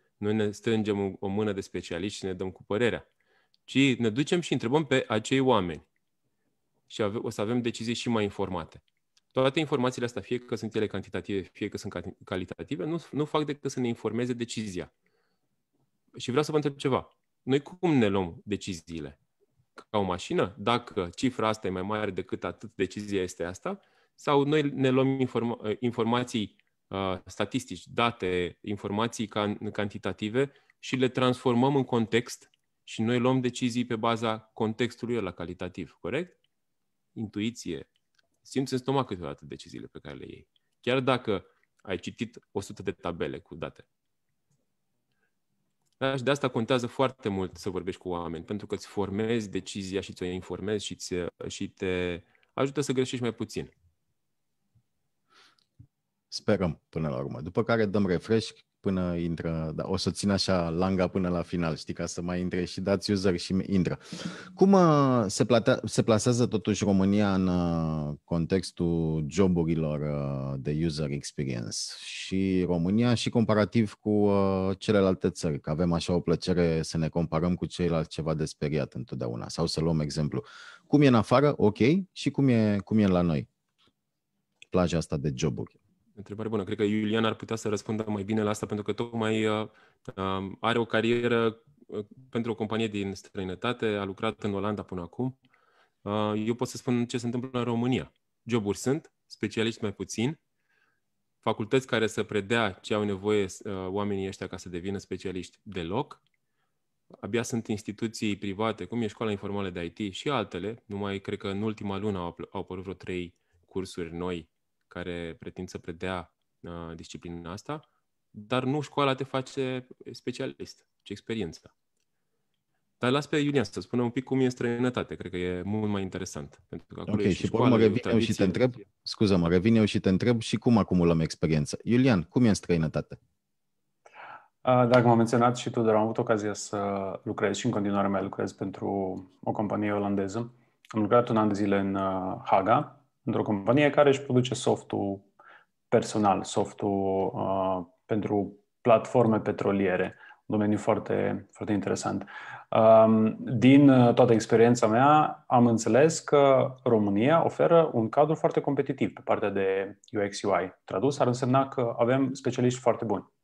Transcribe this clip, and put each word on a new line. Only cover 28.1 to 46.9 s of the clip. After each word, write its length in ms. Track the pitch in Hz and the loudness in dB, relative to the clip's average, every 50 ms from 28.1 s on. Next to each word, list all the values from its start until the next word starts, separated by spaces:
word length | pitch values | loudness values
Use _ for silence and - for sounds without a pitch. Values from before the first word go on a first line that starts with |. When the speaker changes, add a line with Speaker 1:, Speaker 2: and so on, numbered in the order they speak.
| - - 95 92 90 90 90 80 - _ | 0 -2 -2 -2 0 0 -2 -4 -6 _
Speaker 1:
informații 680 | - 104 104 101 - 98 101 107 113 120 - - 110 101 | -10 -10 -8 -8 -6 -6 -4 -2 -4 -4 -4 -6 -8 -6
can-, 420 | - 110 104 104 104 - 107 104 | -4 -2 -2 -2 -4 -6 -8 -8
cantitative 800 | - - 104 104 - 101 - 98 95 - 107 104 110 127 139 139 _ _ _ _ _ _ | -6 -6 -6 -6 -6 -8 -8 -8 -6 -6 -6 -4 -2 -2 -2 -4 _ _ _ _ _ _
și 180 | - - - | -8 -4 -2
le 120 | 127 131 123 | 0 0 0
transformăm 680 | - 131 127 127 123 - - 131 117 120 131 139 147 | 2 2 2 2 2 0 0 2 2 4 4 4 4
în 80 | 139 127 | 2 0
context 640 | - 127 117 110 - 113 117 - - - - _ _ _ _ _ _ _ _ _ | 0 0 0 0 2 0 0 0 -2 -10 -18 _ _ _ _ _ _ _ _ _
și 180 | - - - | -10 -6 -4
noi 160 | 110 113 123 123 | -2 0 0 2
luăm 220 | 120 127 131 131 | 2 2 2 2
decizii 440 | 123 120 120 - 131 123 113 123 120 | 0 -2 -2 -2 -4 -2 -2 -2 -2
pe 120 | - 117 | -2 -4
baza 420 | 110 117 117 117 110 120 113 110 110 | -2 0 0 0 0 -2 -2 -4 -4
contextului 800 | - _ _ - 113 107 110 - 123 117 - - 123 113 120 | -8 _ _ -4 -2 -2 -2 -2 -2 -4 -4 -6 -6 -4 -4
ăla 140 | 113 95 90 | -4 -4 -6
calitativ, 640 | - - 87 82 90 - 92 90 - 98 80 - _ _ | -6 -8 -10 -10 -10 -10 -10 -10 -10 -10 -12 -14 _ _
corect? 400 | - 92 117 151 180 - _ _ _ _ _ _ _ _ _ _ _ _ _ _ _ _ | -8 -6 -6 -6 -6 -8 _ _ _ _ _ _ _ _ _ _ _ _ _ _ _ _
Intuiție. 760 | - 123 110 98 - 104 107 120 120 - - 90 80 69 - _ _ _ _ _ _ _ _ _ _ _ _ | -12 -10 -10 -8 -6 -4 -4 -4 -6 -8 -10 -10 -10 -10 -12 _ _ _ _ _ _ _ _ _ _ _ _
Simți 260 | - - 127 139 131 | -8 -4 -4 -4 -2
în 60 | 131 127 | -4 -4
stomac 280 | 127 139 135 139 123 | -2 -2 -2 -2 -2
câteodată 380 | - 101 90 82 71 71 - 80 | -4 -6 -8 -8 -10 -10 -12 -14
deciziile 420 | 69 64 - - 85 - 58 55 | -16 -16 -16 -16 -16 -16 -16 -16
pe 120 | - - - | -16 -18 -16
care 180 | - 71 69 | -16 -14 -14
le 100 | 65 - | -14 -14
iei. 220 | - - - - _ _ _ _ _ _ _ | -16 -18 -20 -20 _ _ _ _ _ _ _
Chiar 200 | - 120 127 135 | -2 0 0 2
dacă 460 | 127 135 127 120 - 113 98 87 - _ _ _ _ _ _ | 2 2 2 2 0 -2 -2 -2 -4 _ _ _ _ _ _
ai 220 | _ - 101 92 87 | _ -8 -6 -6 -6
citit 400 | - 101 - - 117 110 - - _ _ | -6 -8 -8 -8 -8 -8 -10 -14 _ _
o 80 | - 104 | -8 -8
sută 220 | 98 - 107 - | -8 -8 -12 -10
de 100 | 92 98 | -8 -8
tabele 460 | 90 _ - 87 87 82 85 71 65 - | -8 _ -6 -6 -4 -4 -6 -6 -6 -8
cu 160 | - - 85 | -12 -16 -14
date. 340 | 78 78 71 - - - _ _ _ _ _ _ _ _ _ _ _ _ _ _ _ _ _ _ _ _ _ _ _ _ _ _ _ _ _ _ _ _ _ _ _ _ _ _ _ _ _ _ | -12 -12 -12 -12 -14 -20 _ _ _ _ _ _ _ _ _ _ _ _ _ _ _ _ _ _ _ _ _ _ _ _ _ _ _ _ _ _ _ _ _ _ _ _ _ _ _ _ _ _
Da? 200 | - 135 135 135 | -4 -4 -2 -2
Și 60 | 135 | 0
de 80 | 117 135 | 0 0
asta 180 | 143 139 - 127 | 0 2 0 -2
contează 380 | - 123 113 107 135 123 120 | 0 0 0 2 0 0 0
foarte 420 | 113 | -2